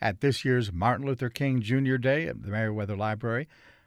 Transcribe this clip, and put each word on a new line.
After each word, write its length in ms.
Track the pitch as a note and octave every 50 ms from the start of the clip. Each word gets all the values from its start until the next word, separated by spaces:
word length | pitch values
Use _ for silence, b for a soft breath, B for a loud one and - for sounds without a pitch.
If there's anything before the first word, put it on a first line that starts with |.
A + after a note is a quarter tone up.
at 200 | A2 A2 F#2 -
this 240 | - C#3 B2 - -
year's 280 | C3 B2+ B2 A#2 G#2
Martin 340 | F2 F2 G2 A#2+ B2+ A#2 C#3
Luther 240 | C#3 C3 - B2+ A#2+
King 320 | - - C#3 C#3 C3 B2+
Junior 340 | G#2 G#2 B2+ C3+ C3+ C3 C3
Day 300 | B2+ A#2+ C3 C#3 D#3 E3
at 160 | - - -
the 60 | - G2+
Meriwether 480 | G2+ A2 A2 G#2+ G#2+ G#2+ G2+ F#2+ G#2
Library. 500 | F#2+ G#2 G#2+ A2 G#2+ A#2+ A#2 A2+ B2 D3+ b b b b b b b b